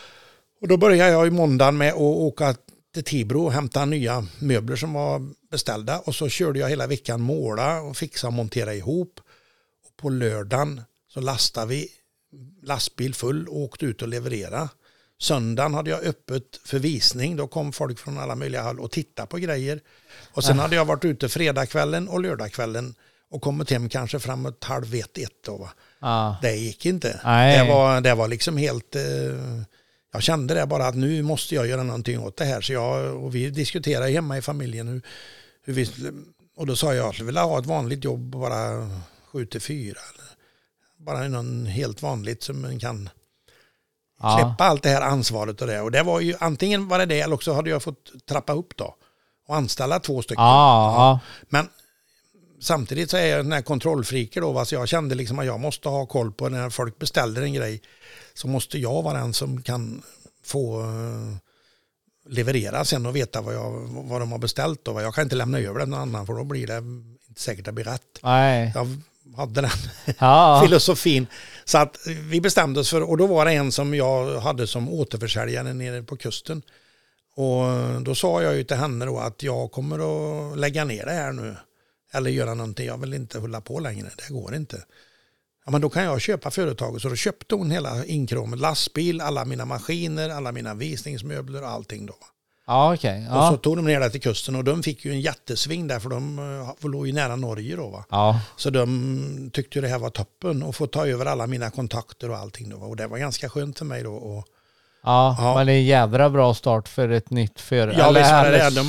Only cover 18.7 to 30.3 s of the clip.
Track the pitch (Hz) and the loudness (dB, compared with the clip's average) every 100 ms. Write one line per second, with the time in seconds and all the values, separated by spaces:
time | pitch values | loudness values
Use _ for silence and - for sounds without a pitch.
18.7 | 123 120 - - - 110 175 175 143 135 | -6 -6 -6 -8 -8 -10 -6 -4 -4 -4
19.7 | 147 - _ _ - - - 131 139 156 | -6 -10 _ _ -20 -10 0 4 4 4
20.7 | 165 156 156 175 139 127 - 165 135 131 | 2 2 2 0 0 -2 0 0 0 0
21.7 | 156 147 165 180 180 185 151 107 - 117 | 0 0 0 -2 -4 -2 -4 -6 -6 -6
22.7 | 113 123 117 _ _ _ 147 143 143 147 | -4 -8 -12 _ _ _ -8 -4 -2 -2
23.7 | 127 117 139 120 - 117 131 131 120 - | -2 -2 -4 -6 -6 -6 -8 -8 -10 -6
24.7 | 135 120 117 107 - 185 - - 101 90 | -6 -4 -6 -8 -10 -12 -12 -14 -12 -14
25.7 | - _ _ 131 113 110 101 123 110 113 | -18 _ _ -2 0 0 0 -2 -2 -4
26.7 | 98 170 185 139 - - 120 127 143 123 | -6 -4 -2 -2 -2 4 8 8 8 8
27.7 | 139 135 127 127 117 110 117 - 151 147 | 6 6 6 4 4 2 -2 -2 0 -2
28.7 | 123 - 143 139 135 135 131 131 117 107 | -4 -6 -6 -4 -2 -4 -4 -6 -8 -10
29.7 | _ _ _ _ - - | _ _ _ _ -2 0